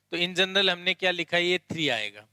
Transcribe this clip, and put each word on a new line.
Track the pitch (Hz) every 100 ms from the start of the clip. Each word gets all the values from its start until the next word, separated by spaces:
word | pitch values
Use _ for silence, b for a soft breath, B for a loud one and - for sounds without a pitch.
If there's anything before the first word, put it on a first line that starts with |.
| _
तो | 170
in | 175 180
general | 190 190 190
हमने | 175 180
क्या | 180 185
लिखा | 175 165 175
है, | 175
ये | 180 -
थ्री | 180 147
आएगा। | 117 104 104 107